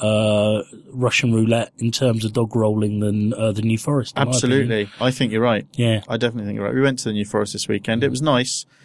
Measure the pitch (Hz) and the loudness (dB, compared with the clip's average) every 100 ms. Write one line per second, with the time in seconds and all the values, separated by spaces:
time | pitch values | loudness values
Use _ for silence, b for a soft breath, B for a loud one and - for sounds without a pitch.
0 | 107 107 107 104 107 107 - - - 131 | 0 2 2 2 2 0 -4 -14 -14 -2
1 | 123 - 123 113 113 113 110 - 117 - | 0 2 2 2 2 2 -2 -4 -4 0
2 | 131 113 107 117 110 117 107 107 104 104 | 0 0 -2 -2 0 2 2 2 0 0
3 | 104 104 107 107 110 104 110 110 - 143 | 0 0 0 0 -2 0 0 0 0 -2
4 | 120 - 127 123 127 131 123 110 104 - | -2 -2 0 2 2 2 2 -2 -4 -2
5 | 127 127 123 110 120 107 - - 117 110 | -2 0 0 0 2 0 -2 -2 0 0
6 | - 113 120 113 104 104 101 127 139 127 | -2 -2 -2 -2 -6 -4 -2 0 0 0
7 | 117 107 104 107 104 101 - 101 104 113 | -4 -4 -2 -2 -2 -4 -4 -4 -2 0
8 | 139 127 151 127 127 - - B | 0 0 2 2 0 -6 -10 B